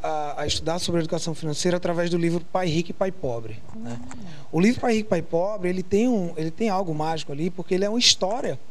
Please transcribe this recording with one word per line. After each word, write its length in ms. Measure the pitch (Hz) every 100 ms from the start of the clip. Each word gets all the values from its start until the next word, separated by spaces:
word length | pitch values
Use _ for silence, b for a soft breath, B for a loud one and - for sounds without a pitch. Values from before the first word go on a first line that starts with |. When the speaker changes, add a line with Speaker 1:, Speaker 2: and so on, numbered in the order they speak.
Speaker 1:
a, 380 | 160 156 147 143
a 40 | 151
estudar 300 | - 156 175
sobre 200 | - 170
educação 340 | 160 165 170
financeira 440 | 156 160 147 180 175
através 320 | 180 170 170
do 80 | 175
livro 260 | 170 170 170
Pai 160 | 185 185
Rico 220 | 156 170
e 40 |
Pai 200 | 196 190
Pobre, 500 | 180 139 117 110 107 -
né? 240 | 220 233 240
Speaker 2:
Hum. 280 | 247 - 190 151 B
Speaker 1:
O 80 | 160
livro 220 | 202 247
Pai 140 | 254 220
Rico 120 | 208
e 20 |
Pai 120 | 180
Pobre, 480 | 160 165 190 214 180
ele 120 | 185
tem 280 | 175 196 247
um, 240 | 226 175 160
ele 160 | 160
tem 160 | - 220
algo 260 | 185 185
mágico 380 | 151 156 160 -
ali, 180 | 143 180
porque 240 | 180 170
ele 120 | 185 202
é 40 |
uma 80 | 233
história 600 | 233 - 185 240 233 131 -